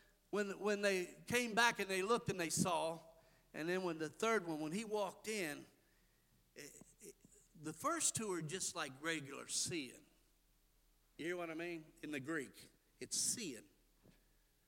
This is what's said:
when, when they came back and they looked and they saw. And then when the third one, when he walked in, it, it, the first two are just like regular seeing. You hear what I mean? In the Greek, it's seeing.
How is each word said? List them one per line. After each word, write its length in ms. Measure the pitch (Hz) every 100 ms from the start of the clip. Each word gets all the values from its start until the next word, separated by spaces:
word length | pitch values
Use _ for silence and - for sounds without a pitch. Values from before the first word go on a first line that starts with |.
| - _ -
when, 200 | 196 202 170
when 200 | 202 202
they 280 | 202 190 180 - -
came 280 | 240 240
back 260 | 214 233 220
and 80 | 196
they 140 | 190
looked 280 | 196 233 -
and 80 | 190
they 100 | 165
saw. 500 | 147 185 160 160 165 - - - - _
And 140 | 147 160
then 140 | 185
when 160 | 185 160
the 100 | 156
third 380 | - 220 220 170
one, 140 | 156
when 120 | 156
he 120 | 185
walked 420 | 226 208 190 - -
in, 320 | 220 165 139 131 - _ _ _ _ _ _ _
it, 160 | - 143 - - -
it, 120 | 208 - - - _ 170
the 80 | 151
first 420 | 151 277 330 -
two 160 | - 214
are 120 | 175
just 340 | 156 185 - 170
like 160 | 147 131
regular 460 | 160 160 135 131 117
seeing. 420 | - - 175 127 - - - _ _ _ _ _ _ _ _ _ -
You 100 | 151
hear 100 | 180
what 140 | 170
I 40 |
mean? 280 | 160 170 165 156 -
In 80 | 151
the 80 | 147
Greek, 340 | 131 160 120 - - _ _ -
it's 180 | 123 -
seeing. 380 | - - 196 110 - _ _ _ - - _ _ _ _